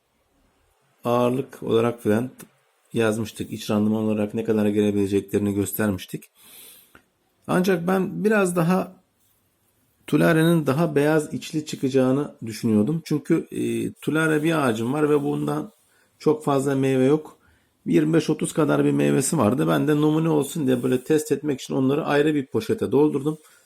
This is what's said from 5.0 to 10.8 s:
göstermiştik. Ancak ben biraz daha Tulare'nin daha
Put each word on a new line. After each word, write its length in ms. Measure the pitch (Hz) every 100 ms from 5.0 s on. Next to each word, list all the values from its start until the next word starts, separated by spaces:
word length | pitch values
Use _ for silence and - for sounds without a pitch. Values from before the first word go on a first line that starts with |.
| 98 101 98 101 104
göstermiştik. 760 | 101 98 - 107 92 - - - _ - - - - _ - _ _ _ _ -
Ancak 400 | 165 185 175 170
ben 380 | 190 185 165
biraz 320 | 208 214 185 175
daha 440 | 165 185 185 - _ _ _ _ _ _ _ _ _ _ -
Tulare'nin 600 | 151 170 160 165 170 151
daha 280 | 151